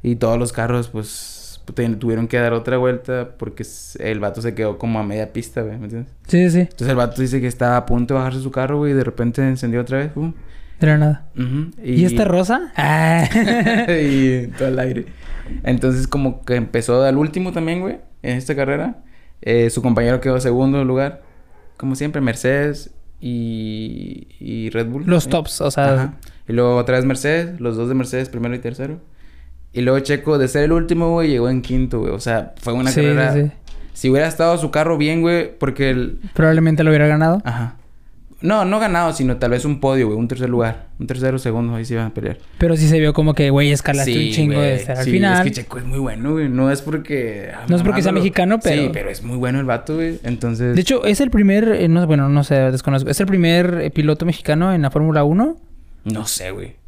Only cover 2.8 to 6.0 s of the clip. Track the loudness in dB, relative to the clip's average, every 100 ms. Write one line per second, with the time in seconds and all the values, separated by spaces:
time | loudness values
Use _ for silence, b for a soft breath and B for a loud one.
2.8 | 0 -2 -6 -6 -8 -10 -12 -12 -14 -14
3.8 | -18 -10 -6 -4 -4 -4 -6 -4 -4 -4
4.8 | -4 -4 -4 -6 -6 -8 -8 -8 -8 -8
5.8 | -10 -10